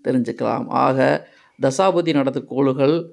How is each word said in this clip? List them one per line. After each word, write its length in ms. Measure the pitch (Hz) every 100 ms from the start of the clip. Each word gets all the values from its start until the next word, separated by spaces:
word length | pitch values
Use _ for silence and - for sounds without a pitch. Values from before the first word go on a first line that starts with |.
தெரிஞ்சுக்கலாம். 640 | 131 131 117 117 113 117 117
ஆக, 600 | 127 135 131 135 147 - _ _ -
தசாபுத்தி 520 | 135 131 190 175 165
நடத்தும் 340 | 143 135 131 -
கோள்கள் 600 | 123 139 131 139 165 165